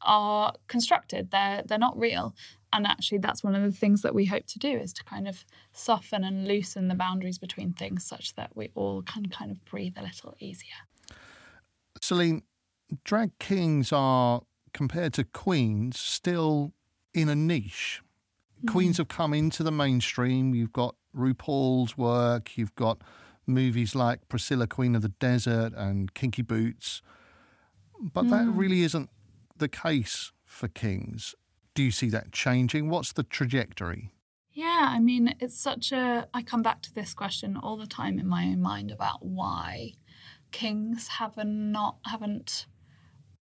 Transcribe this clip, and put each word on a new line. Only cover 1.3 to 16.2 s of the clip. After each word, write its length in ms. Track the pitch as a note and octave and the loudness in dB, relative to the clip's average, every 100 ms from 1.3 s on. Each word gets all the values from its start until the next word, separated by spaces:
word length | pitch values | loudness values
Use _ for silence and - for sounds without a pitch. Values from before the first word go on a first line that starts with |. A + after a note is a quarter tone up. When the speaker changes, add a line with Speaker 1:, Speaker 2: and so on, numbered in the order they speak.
Speaker 1:
They're, 320 | G3 G3 G3+ - | 0 0 -2 -2
they're 120 | G#3+ | 2
not 200 | B3 - | 2 2
real. 360 | A#3 F3+ F#3+ - - - _ | 0 0 -4 -8 -18 -20 _
And 140 | G#3+ G3+ | 0 0
actually, 320 | - - G3+ | -2 -2 0
that's 260 | G3+ - | 0 -2
one 120 | G3+ G3 | 0 2
of 80 | |
the 80 | G3+ F#3+ | 0 2
things 260 | G#3 G3+ | 4 4
that 100 | - | 4
we 120 | G#3+ F#3+ | 2 2
hope 200 | G3+ - | 0 -6
to 120 | - | -6
do, 100 | C#4+ | -2
is 240 | B3 F#3+ | -2 -4
to 100 | - | -10
kind 240 | - G3+ G3 | -12 -8 -8
of 160 | F#3 - - _ | -10 -16 -20 _
soften 500 | - - A3 - G#3 | -6 0 0 0 -2
and 240 | F#3+ F#3+ F#3+ | -2 -2 0
loosen 400 | G#3 F#3 G3 F#3 | 0 -2 -2 0
the 60 | |
boundaries 460 | F3+ F#3 F#3 F#3 F3+ | 0 0 -2 -4 -6
between 340 | F3+ - F3 | -10 -6 -6
things 320 | F3+ G3 F3+ - | -6 -6 -6 -8
such 300 | - - - | -10 -12 -10
that 160 | - A3 | -10 -10
we 140 | G#3 - | -10 -4
all 260 | G3 G3 | -4 -4
can 240 | F#3 A3 G3 | -6 -6 -8
kind 220 | - G#3 | -8 -10
of 140 | F#3+ - | -10 -10
breathe 300 | G3+ F#3 - | -8 -8 -8
a 60 | |
little 320 | F#3+ - - - | -12 -14 -18 -16
easier. 360 | G3 F#3 - - - _ - - - - - - _ _ _ - | -14 -14 -16 -20 -20 _ -20 -20 -20 -20 -20 -20 _ _ _ -8
Speaker 2:
Celine, 420 | - F3+ E3+ D#3+ - _ _ _ _ C#3 | 0 2 4 2 -4 _ _ _ _ -12
drag 340 | - G#3+ A3 - | -2 0 0 -4
kings 520 | - G3 E3 D3+ A#2+ | -2 2 4 2 4
are, 500 | D3 C3+ B2+ B2 A#2+ - _ _ | 2 4 4 4 2 -2 _ _
compared 400 | - C3+ E3 E3 | -4 -2 0 0
to 100 | - | 0
queens, 760 | B2 - - E3 A2+ G#2 B2 - | -2 -2 0 2 4 2 -2 -4
still 760 | - - | -4 -2